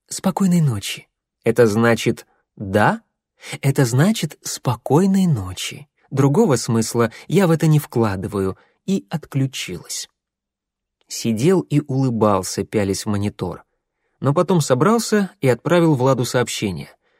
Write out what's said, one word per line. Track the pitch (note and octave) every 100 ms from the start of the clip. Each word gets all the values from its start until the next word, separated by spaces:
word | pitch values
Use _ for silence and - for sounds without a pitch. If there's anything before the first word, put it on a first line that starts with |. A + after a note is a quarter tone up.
| _
"Спокойной | - F#3+ - F#3+ F3
ночи". | D3 G#2 - - - _ _ _
"Это | A#2 A2+ A#2
значит | G#2+ A#2 A2+ B2 - - _ _ -
"да"?" | G2 G#2 A#2+ A3+ - _ _ _ - -
"Это | C3+ C3+ B2
значит | B2 F#3 A3+ D#3 -
"спокойной | - - - A#2+ - C#3+ G3 F#3+ F#3
ночи". | B2 F#2 F#2 - - - _ _
Другого | C3 C#3 D3 A3+ A#2+
смысла | - A2+ A2 A#2 A#2 - -
я | D#3+ F3+
в |
это | D#3+ D#3+
не | D3+
вкладываю". | - A#2+ A2 F#2+ F#2+ G2+ F#2+ F#2 _ _ -
И | G3 -
отключилась. | D#3+ - C#3 C3+ - - F3 - - - _ _ _ _ _ _ _ _ _ _
Сидел | - A#2 G#2+ D3 F#3
и | - C#3+
улыбался, | - C3 C3 A2+ G#2+ G2 F#2 -
пялясь | G2 A2 G2 F#2+ A2
в |
монитор. | G#2 G2+ - F#2 E2 - _ _ _ _ _
Но | B2+ D3
потом | F3+ F#3
собрался | - B2+ F3 A#3 - G#3 F#3+ -
и | C3+
отправил | A#2 - F3 E3 C3+
Владу | C3 C3 A#2+
сообщение. | C3 A#2 - G#2+ D#2+ - _ _